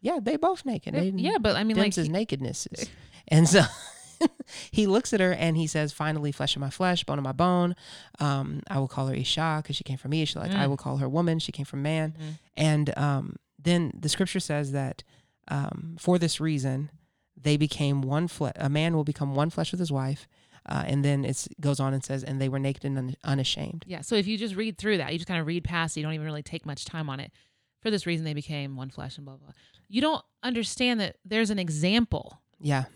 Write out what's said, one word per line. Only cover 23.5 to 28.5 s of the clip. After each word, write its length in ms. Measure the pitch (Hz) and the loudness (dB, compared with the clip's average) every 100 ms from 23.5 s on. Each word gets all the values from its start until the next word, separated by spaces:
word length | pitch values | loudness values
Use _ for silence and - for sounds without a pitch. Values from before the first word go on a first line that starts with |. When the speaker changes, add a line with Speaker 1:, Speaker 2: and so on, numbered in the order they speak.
| - - 165 180 | -2 -4 -8 -10
Speaker 2:
Yeah. 140 | 175 | -12
So 140 | - 220 | -2 0
if 100 | 190 | 0
you 100 | 220 | -2
just 160 | 220 | -4
read 240 | 190 220 175 | -4 -4 -4
through 200 | 208 196 | 0 0
that, 140 | 135 | 0
you 60 | 160 | -4
just 100 | 175 | -2
kinda 160 | 175 | -2
read 200 | 156 175 | -2 -2
past 320 | 170 175 165 151 | -2 -2 -2 -2
it, 40 | |
you 60 | 151 | -4
don't 80 | |
even 120 | 156 156 | -4 -4
really 160 | 151 | -6
take 220 | - 165 - | -8 -8 -8
much 180 | 143 | -8
time 240 | - 165 151 | -8 -6 -6
on 100 | 135 | -6
it. 120 | - - _ _ _ _ | -10 -16 _ _ _ _
"For 100 | 226 | -2
this 160 | 208 175 | 0 0
reason, 180 | 170 | -2
they 100 | 160 | -2
became 420 | 147 - | -4 -6